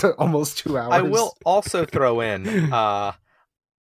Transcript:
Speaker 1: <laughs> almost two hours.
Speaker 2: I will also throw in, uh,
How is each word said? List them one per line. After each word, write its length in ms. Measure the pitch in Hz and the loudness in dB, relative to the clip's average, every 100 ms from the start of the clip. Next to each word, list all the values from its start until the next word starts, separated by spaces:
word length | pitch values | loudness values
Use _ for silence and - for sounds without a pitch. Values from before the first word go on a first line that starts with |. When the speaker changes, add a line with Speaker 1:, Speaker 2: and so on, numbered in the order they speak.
| 196 | 0
Speaker 1:
<laughs> 120 | - | 2
almost 400 | 160 151 147 - | 0 0 -2 -4
two 180 | - 135 | -4 -2
hours. 160 | 117 | 2
Speaker 2:
I 100 | 175 | 2
will 340 | 185 214 226 - | 2 0 0 -2
also 400 | - 190 202 185 | 0 0 0 -2
throw 340 | 160 160 131 117 | -2 0 0 2
in, 520 | 113 98 95 214 156 | -2 -4 -2 -2 0
uh, 400 | 127 107 101 101 - _ _ _ _ _ _ _ | 2 0 0 -4 -8 _ _ _ _ _ _ _